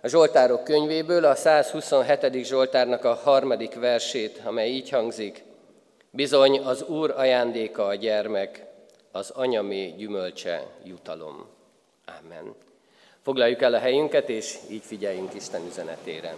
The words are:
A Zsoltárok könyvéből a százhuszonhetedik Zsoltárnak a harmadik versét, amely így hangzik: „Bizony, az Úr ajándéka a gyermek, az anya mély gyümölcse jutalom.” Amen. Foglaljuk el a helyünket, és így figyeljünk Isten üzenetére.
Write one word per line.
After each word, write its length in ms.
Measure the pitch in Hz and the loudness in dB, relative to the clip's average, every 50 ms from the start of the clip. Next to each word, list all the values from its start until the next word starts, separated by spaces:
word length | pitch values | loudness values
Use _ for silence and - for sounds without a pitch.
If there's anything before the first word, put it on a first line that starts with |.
A 80 | _ 123 | _ 2
Zsoltárok 560 | 131 170 160 151 - 156 - 127 - - - | 6 6 6 8 8 6 6 6 4 2 0
könyvéből 600 | - 151 151 151 151 156 160 160 160 175 175 165 | 2 2 2 2 2 -2 -2 0 2 2 4 6
a 100 | 147 135 | 4 4
százhuszonhetedik 1080 | - - 160 156 151 139 - - 160 147 - - 139 123 123 147 139 147 135 127 131 123 | 4 4 4 4 4 4 2 -2 -8 -4 0 2 2 4 4 2 2 2 -2 -2 -2 -6
Zsoltárnak 600 | 120 131 131 131 131 131 131 123 120 123 117 - | -2 0 0 0 2 2 2 2 2 0 0 0
a 100 | 123 120 | 0 0
harmadik 600 | 117 - 147 139 135 135 139 123 107 117 110 - | 2 4 4 4 4 4 2 -2 -2 -4 -8 -8
versét, 680 | 120 117 123 120 117 - - - 131 107 107 - - 107 | -2 0 0 0 0 -2 -4 -4 -4 -6 -6 -8 -10 -10
amely 260 | 117 107 117 110 117 | -6 -4 -2 -2 -2
így 180 | 127 131 131 - | -4 -6 -8 -4
hangzik: 560 | 139 127 110 117 113 - 110 101 - - - - - _ _ _ _ _ _ _ _ _ _ _ | -2 -2 -2 -2 -4 -8 -10 -10 -10 -14 -20 -20 -20 _ _ _ _ _ _ _ _ _ _ _
„Bizony, 480 | _ 123 139 135 139 139 135 135 135 139 | _ -4 -2 2 6 6 8 8 6 4
az 240 | 139 135 127 131 165 | 2 -2 -4 -4 -4
Úr 320 | - 165 151 160 147 - | -6 -4 -2 -2 -2 0
ajándéka 720 | - 131 131 127 123 123 120 113 117 110 107 - - 107 | 2 2 2 4 4 2 0 -2 -4 -4 -6 -4 -4 -2
a 80 | 98 101 | -2 -2
gyermek, 680 | 101 104 113 107 104 104 110 107 98 98 95 - - - - - - - _ _ _ _ _ _ | -2 -2 -2 -2 -2 -2 -2 -4 -4 -4 -4 -8 -16 -20 -20 -20 -20 -20 _ _ _ _ _ _
az 180 | 92 101 - | -10 -10 -10
anya 320 | - - 131 127 123 110 101 | -6 -4 -2 0 0 0 -2
mély 320 | 101 98 98 98 90 78 | -2 -4 -6 -6 -8 -10
gyümölcse 680 | 92 104 107 104 98 92 90 87 - - 92 85 80 67 - - - - | -12 -12 -8 -6 -6 -6 -6 -8 -10 -8 -6 -6 -6 -8 -12 -16 -20 -20
jutalom.” 600 | 90 92 85 _ - 82 80 80 78 71 78 - - _ _ _ _ _ _ _ _ _ _ _ - 85 82 73 | -20 -20 -18 _ -14 -14 -12 -12 -16 -16 -16 -20 -20 _ _ _ _ _ _ _ _ _ _ _ -20 -20 -20 -20
Amen. 320 | 82 85 80 85 104 101 _ _ _ _ _ _ _ _ _ _ _ _ _ _ | -20 -18 -16 -16 -18 -18 _ _ _ _ _ _ _ _ _ _ _ _ _ _
Foglaljuk 400 | - 135 127 120 117 127 123 131 | -4 0 4 4 4 4 4 2
el 120 | 127 117 | 2 2
a 40 | 110 | 2
helyünket, 500 | 113 127 127 143 156 147 151 147 135 - | 2 2 2 2 2 2 2 0 0 0
és 300 | 120 110 107 - - - - - | -4 -6 -6 -10 -12 -14 -14 -14
így 140 | 101 110 - | -14 -14 -14
figyeljünk 500 | - 113 104 98 101 95 92 95 92 - | -14 -12 -8 -6 -6 -6 -6 -8 -10 -10
Isten 320 | 101 95 - - 92 85 | -12 -14 -10 -10 -10 -10
üzenetére. 680 | 90 87 92 87 80 82 78 - - 82 80 82 82 80 | -10 -12 -10 -10 -10 -12 -12 -12 -12 -12 -10 -10 -12 -12